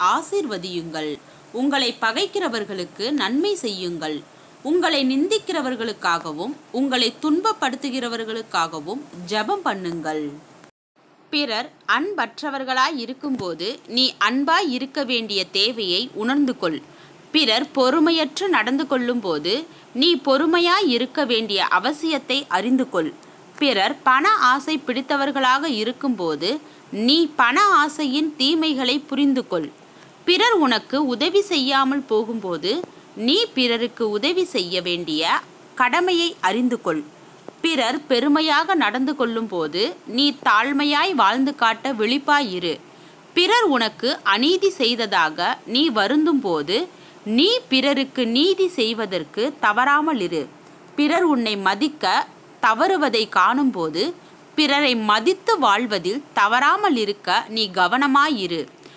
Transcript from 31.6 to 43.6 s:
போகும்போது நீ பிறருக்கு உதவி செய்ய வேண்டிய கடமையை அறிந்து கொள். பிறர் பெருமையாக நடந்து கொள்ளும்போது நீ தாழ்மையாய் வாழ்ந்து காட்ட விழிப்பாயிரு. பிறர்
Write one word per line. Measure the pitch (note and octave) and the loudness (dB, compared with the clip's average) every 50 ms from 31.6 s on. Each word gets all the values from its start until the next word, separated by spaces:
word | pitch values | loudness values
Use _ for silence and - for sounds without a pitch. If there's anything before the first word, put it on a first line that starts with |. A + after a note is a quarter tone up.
| B3+ C4+ C#4 C#4 C4+ C4 C#4 C#4+ C4+ - | 0 2 2 2 2 2 0 -2 -2 -2
போகும்போது | A3+ G#3+ A3+ G#3+ A#3 A3+ G3 F#3 E3+ D3+ D3 F#3 B3 F4 F4 - - - - - - | -2 -2 0 -2 -6 -6 -6 -6 -6 -4 -2 -2 -2 -4 -4 -10 -14 -20 -20 -20 -12
நீ | G3+ A3 B3 D#4 G#4+ A#4 A4 - | -4 -2 0 2 2 0 0 0
பிறருக்கு | C4 B3 A#3+ A#3 A#3 A#3+ A#3+ A#3+ - A#3 G#3+ | 0 0 2 2 0 -2 -4 -4 -4 -4 -2
உதவி | G#3 G#3 A3 D4+ F4+ F#4 F4+ | -2 -2 -2 0 0 0 -2
செய்ய | - - A3+ F#3 F3 F#3 F3+ | -2 -2 -4 -4 -2 -4 -4
வேண்டிய | F3 F3+ F3 E3+ F3 E3 D#3 D#3 D#3+ F3 B3+ - - - - - - - - | -2 -2 -4 -4 -4 -4 -2 -2 0 0 0 -2 -4 -8 -18 -20 -20 -18 -4
கடமையை | - B3+ B3 B3+ E4+ F4 F#4 F4+ E4 E4+ E4+ - - | -2 0 0 2 2 2 2 2 0 0 -2 -4 -2
அறிந்து | - F#3 G3 A#3+ B3 B3 A#3+ A3 | -2 0 0 0 0 0 -2 -2
கொள். | - F#3 D#3+ D#3 D3 - - - - - - - - - - - | -2 -4 -4 -4 -6 -10 -16 -20 -20 -20 -20 -20 -20 -20 -12 -4
பிறர் | - E4 D#4+ B3+ A#3+ A3+ C4 D4+ - - | -2 -2 0 0 0 0 -2 -4 -2 0
பெருமையாக | C4 B3 B3+ D4 C#4+ D#4 D#4 D#4 C#4+ D4 E4 E4+ F#4+ | 0 2 4 4 4 4 4 4 2 2 2 2 2
நடந்து | D#4+ A#3+ G#3 G#3 C4 C4+ C4 D4+ | 2 2 2 2 0 -2 -2 0
கொள்ளும்போது | D4 B3 A#3 A3+ A3+ A3+ G#3 G3+ F3 D#3 D3+ D#3 F3+ A3 D#4+ - - - - | 0 -2 -2 0 -4 -4 -4 -4 -4 -4 -4 -2 -2 -2 -2 -4 -8 -12 -6
நீ | - B3 C#4+ C#4+ - - - | -2 0 0 0 0 0 0
தாழ்மையாய் | B3+ G#3 G#3+ A#3 C#4 C#4+ C#4 D4 D4 D4 C#4+ E4 G4 F#4 | 2 2 4 2 2 0 0 0 0 0 0 0 0 2
வாழ்ந்து | B3+ G#3 G3 A3 C4 C4+ C#4+ C#4+ | 2 4 4 4 2 0 0 0
காட்ட | - A#3+ A3+ A3+ A3 - C4+ C4+ | 0 0 0 0 0 -4 -6 -2
விழிப்பாயிரு. | G#3+ G#3+ A3+ B3+ C#4+ C#4 - D4 C#4+ C#4+ G#3 F3+ F3+ F3+ E3 D3 - - - - - - - - - - - - | -2 0 0 0 0 0 2 2 2 2 -2 -4 -4 -4 -4 -4 -6 -10 -18 -20 -20 -20 -20 -20 -20 -20 -4 0
பிறர் | - F4 F#4+ A4 B4 | 0 2 4 4 4